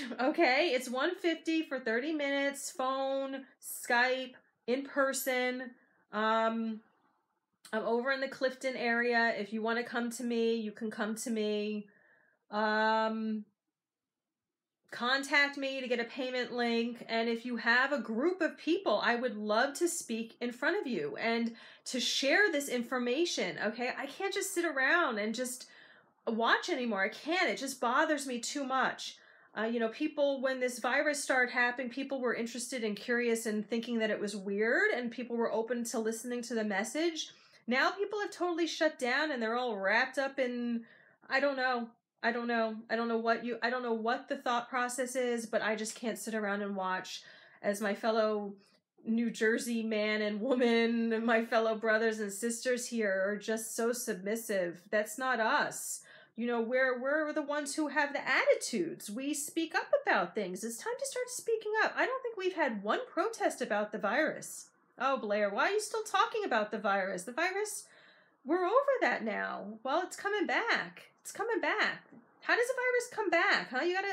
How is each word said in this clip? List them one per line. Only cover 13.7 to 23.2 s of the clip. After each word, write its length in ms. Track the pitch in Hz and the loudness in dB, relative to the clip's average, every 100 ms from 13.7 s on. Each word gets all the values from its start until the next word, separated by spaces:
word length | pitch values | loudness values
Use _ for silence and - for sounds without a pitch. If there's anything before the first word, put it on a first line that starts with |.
| _ _ _ _ _ _ _ _ _ _ _ - | _ _ _ _ _ _ _ _ _ _ _ -14
contact 640 | - 240 269 277 294 277 277 | -4 0 0 4 4 4 2
me 240 | 269 269 | -4 -2
to 60 | 254 | 0
get 120 | 240 | 0
a 60 | 233 | -2
payment 460 | 254 254 254 240 | -4 -4 -2 -2
link. 540 | 240 240 233 233 233 - | 0 2 2 0 -2 -4
And 220 | 226 233 | 0 0
if 160 | 233 240 | 0 -2
you 120 | 233 | -2
have 360 | 233 240 269 | 4 4 4
a 60 | 285 | 2
group 420 | 220 220 311 370 | -2 0 2 2
of 160 | 311 - | 0 -2
people, 420 | - 381 339 208 | 0 0 2 2
I 120 | 202 240 | 4 2
would 220 | 254 208 | 0 -2
love 380 | 208 214 277 277 | 0 2 2 2
to 120 | 339 | 0
speak 480 | - - 226 226 - | 0 -4 -4 -6 -6
in 100 | 240 | -6
front 280 | 233 285 381 | -2 0 0
of 80 | 285 | 0
you 280 | 202 147 - | -2 -2 -2
and 360 | 226 233 226 - - - - | 0 0 0 -4 -18 -18 -8
to 140 | 254 | -4
share 520 | - - 269 339 415 | 0 0 4 6 6
this 180 | 302 277 | 2 -2
information, 880 | 247 233 254 247 262 | -2 -2 -2 0 2